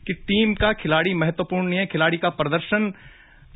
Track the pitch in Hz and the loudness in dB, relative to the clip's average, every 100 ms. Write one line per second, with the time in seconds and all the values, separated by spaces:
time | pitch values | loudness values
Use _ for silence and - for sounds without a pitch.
0 | - 170 - 202 220 208 208 214 156 160 | -10 -8 0 2 2 2 0 0 0 2
1 | 170 180 160 165 170 180 180 180 190 156 | 2 0 0 -2 -2 -2 0 -2 -2 0
2 | 160 170 175 170 147 165 - 214 208 - | 0 2 -2 0 0 -2 0 0 0 -4
3 | - - - - - | -16 -20 -20 -20 -20